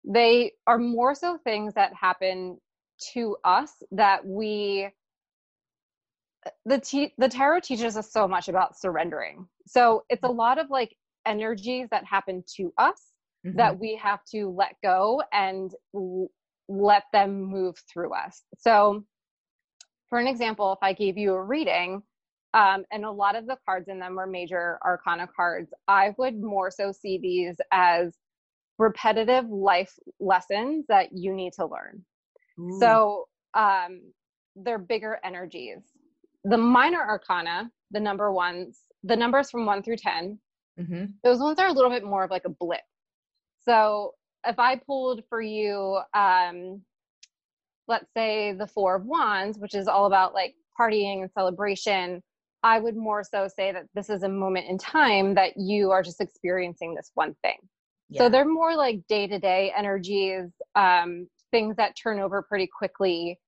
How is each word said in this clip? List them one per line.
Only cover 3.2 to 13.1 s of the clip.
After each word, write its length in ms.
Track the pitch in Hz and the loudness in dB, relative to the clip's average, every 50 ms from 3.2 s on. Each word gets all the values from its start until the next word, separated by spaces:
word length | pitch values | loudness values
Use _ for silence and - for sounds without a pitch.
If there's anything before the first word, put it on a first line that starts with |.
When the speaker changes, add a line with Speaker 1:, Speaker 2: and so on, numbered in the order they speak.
| 233 214 196 - - | -4 -4 -6 0 2
Speaker 1:
us 280 | 180 180 220 294 302 _ _ - _ | 2 2 2 0 -4 _ _ -16 _
that 340 | 190 196 214 196 196 - - | 0 2 4 4 4 2 -2
we, 640 | 196 190 202 220 214 214 208 208 202 202 196 196 196 _ _ _ _ _ _ _ _ _ _ _ _ _ _ _ _ _ _ _ _ _ _ _ _ _ _ _ _ _ _ _ - _ _ _ | -8 -6 -6 -4 -4 -4 -4 -2 -2 -2 -4 -4 -6 _ _ _ _ _ _ _ _ _ _ _ _ _ _ _ _ _ _ _ _ _ _ _ _ _ _ _ _ _ _ _ -18 _ _ _
the 140 | 220 277 254 | 0 0 0
te-, 340 | - - - 285 285 285 _ | 0 -4 -2 -2 -2 -2 _
the 120 | - 254 254 | 0 0 0
tarot 320 | 247 254 269 285 320 359 | 2 2 2 2 2 2
teaches 360 | - - 262 214 233 233 202 | 0 -4 -6 -4 -4 -4 -4
us 140 | 220 214 _ | -6 -10 _
so 160 | - 226 202 | 0 0 0
much 220 | 185 190 180 - 196 | 2 0 -4 -4 -2
about 280 | 175 185 180 - - - | 0 0 0 0 -4 -8
surrendering. 680 | - 185 165 151 165 175 156 143 104 76 71 170 185 _ _ _ _ | -6 -4 -2 -2 -4 -4 -4 -8 -8 -10 -12 -16 -20 _ _ _ _
So 360 | - - 247 240 233 226 220 - _ | 0 4 4 6 6 4 2 0 _
it's 140 | 247 - - | -4 -2 -2
a 40 | 247 | -2
lot 280 | 247 233 226 233 262 | 0 2 2 2 2
of, 120 | 311 320 277 | 0 -2 -2
like, 260 | 277 262 233 - _ _ _ _ _ _ _ | -2 -2 -2 -4 _ _ _ _ _ _ _
energies 600 | 220 214 208 220 220 233 196 196 240 254 254 254 233 | -6 -4 -4 -4 -4 -6 -6 -6 -6 -6 -6 -6 -4
that 140 | 233 - 196 | -4 -6 -4
happen 380 | - 202 196 - - 185 185 180 - - | -2 -2 -2 -2 -4 -10 -10 -12 -14 -10
to 160 | - 190 170 _ | -8 -8 -6 _
us 240 | - 233 320 403 - _ _ | 2 2 2 2 -2 _ _